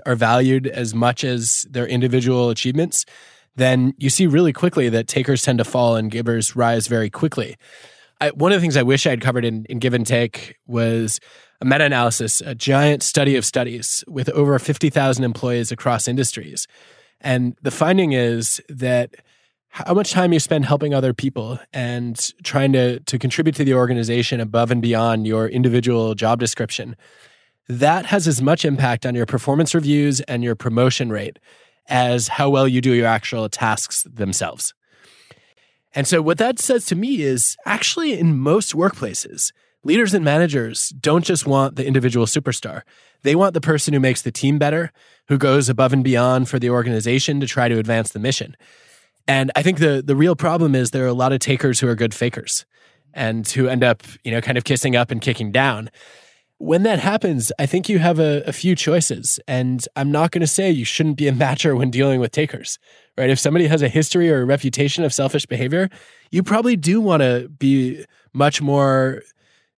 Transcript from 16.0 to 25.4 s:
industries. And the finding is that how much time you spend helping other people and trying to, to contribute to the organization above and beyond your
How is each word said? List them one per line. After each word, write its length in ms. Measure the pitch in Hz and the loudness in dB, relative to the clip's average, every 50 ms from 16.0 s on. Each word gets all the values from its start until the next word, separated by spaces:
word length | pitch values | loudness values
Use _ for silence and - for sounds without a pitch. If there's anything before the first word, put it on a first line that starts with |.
| - 127 | -2 -2
industries. 580 | 120 135 123 - - - 78 76 65 - - - _ _ _ _ _ _ _ _ _ _ | -2 -2 -2 -2 -4 -8 -12 -12 -10 -10 -12 -12 _ _ _ _ _ _ _ _ _ _
And 360 | - 135 127 123 123 123 127 _ | -4 -2 0 0 0 -2 -4 _
the 80 | - 131 | -6 -6
finding 420 | - - 151 165 185 190 180 151 | -2 0 2 2 4 4 2 2
is 480 | 135 127 120 117 117 117 110 - - - - - | 2 2 0 0 0 -2 -2 -4 -4 -6 -8 -12
that 460 | 147 123 127 123 123 120 120 123 - - _ _ _ _ _ _ _ _ _ _ | -10 -6 -2 0 0 0 0 -4 -8 -18 _ _ _ _ _ _ _ _ _ _
how 240 | - - - - 175 | -14 -8 -4 0 0
much 160 | 208 202 - | 0 0 0
time 200 | - 185 180 175 170 | 0 2 2 4 2
you 60 | 151 | 2
spend 240 | - - 165 151 135 | 2 0 0 0 2
helping 260 | 127 147 139 151 147 143 | 0 0 0 0 0 0
other 180 | 135 131 127 120 | 0 0 0 -2
people 440 | - 135 139 - 123 107 113 127 - - _ | -2 -4 -6 -4 -6 -8 -8 -10 -12 -14 _
and 600 | - 135 123 120 120 120 120 120 113 - - - - _ - | -8 -6 -6 -4 -4 -6 -6 -6 -6 -6 -8 -8 -8 _ -8
trying 280 | - - 139 139 135 135 | -4 0 2 2 4 4
to, 260 | 131 123 123 120 127 | 4 2 2 0 -4
to 180 | - - - 120 | -6 -6 -4 -2
contribute 360 | - 131 - - 151 160 143 | -2 -2 -2 0 0 0 0
to 80 | - 147 | 2 2
the 100 | 135 127 | 2 4
organization 640 | 127 123 120 127 120 113 113 117 123 117 - 131 117 | 4 2 2 0 -2 -2 0 0 0 0 -2 -2 -4
above 300 | 113 107 110 117 117 117 | -4 0 0 0 2 2
and 100 | 123 120 | 0 0
beyond 460 | 113 117 113 113 117 117 113 110 107 | 0 0 2 2 2 2 0 0 0
your 220 | 110 110 113 | 0 0 0